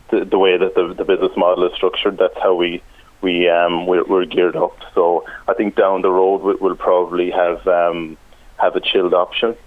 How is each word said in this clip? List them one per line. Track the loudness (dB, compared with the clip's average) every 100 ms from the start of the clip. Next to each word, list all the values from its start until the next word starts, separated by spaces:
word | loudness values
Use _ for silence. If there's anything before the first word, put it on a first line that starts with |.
| -4
The, | -2
the | 0 2
way | 2 2
that | 0
the, | 0 -2
the | -4
business | -2 0 0 0
model | 2 2 0
is |
structured, | 0 -2 0 -4 0
that's | 0 0
how | 0
we, | 0 0 -4 -12 -20 -20 -6
we, | -2 2 2
um, | 4 2 0 0
we're, | 0
we're | 2 0
geared | 0 0 0 0
up. | -4 -6 -6
So | 0 2 0 -4 -14 -6
I |
think | -2 -2 2
down | 2 2
the | 0
road | 2 2 2
we, | 0
we'll | 0 -2
probably | -2 0 2 0 -2 -2
have, | 0 0 0 0
um, | 0 0 -2 -8 -14 -20 -20 -18 -2
have | -2 0
a |
chilled | -2 0 2
option, | 0 0 -2 -4 -6